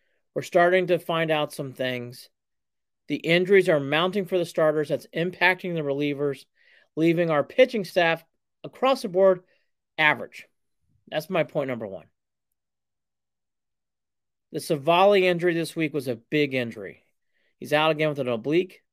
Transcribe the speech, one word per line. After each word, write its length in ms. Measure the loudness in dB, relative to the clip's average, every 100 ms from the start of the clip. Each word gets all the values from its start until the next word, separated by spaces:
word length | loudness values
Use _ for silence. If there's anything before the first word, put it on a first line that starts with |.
| _ _ _
we're 80 | -10
starting 460 | -2 2 4 4 2
to 120 | -2
find 320 | -2 -2 0
out 220 | -2 -2
some 180 | -6 -10
things. 560 | -6 -6 -6 -10 -16 -20 _ _ _ _ _ _ _ -8
The 80 | -6
injuries 540 | 0 0 4 4 4
are 100 | 2
mounting 460 | 2 0 0 -2 -4
for 120 | -4
the 80 | -2
starters. 440 | 0 2 0 -2
That's 180 | -4 -6 -6
impacting 580 | -6 0 2 2 -4
the 80 | -6
relievers, 640 | -4 -2 -4 -2 -4 -6 -12 _ _ _ _ -2
leaving 320 | 0 2 0
our 140 | 0
pitching 420 | 0 2 2 2 -4
staff 400 | 0 0 -2 -6 _ _ _ -20
across 380 | -4 -2 0
the 40 | -2
board 360 | 2 4 4 -4 _ _ _ _ 0
average. 480 | 2 2 -4 -18 -20 _ _ _ _ _ _
That's 220 | -10 -4
my 160 | -2 -2
point 240 | -4 -6
number 180 | -8 -10
one. 200 | -14 -18 _ _ _ _ _ _ _ _ _ _ _ _ _ _ _ _ _ _ _ _ _ _ _ _
The 80 | -10
Savali 640 | -4 -2 2 4 6 6
injury 300 | 4 2 0
this 200 | 0 -4
week 200 | -4 -4
was 160 | -4 -6
a 80 | -8
big 360 | _ 0 0
injury. 520 | 0 -4 -8 -14 -18 _ _ _ _ _ _
He's 140 | -2
out 180 | 0 2
again 180 | 0 -2
with 100 | -2
an 80 | -4
oblique. 540 | -4 -2 -2 -2 -8 _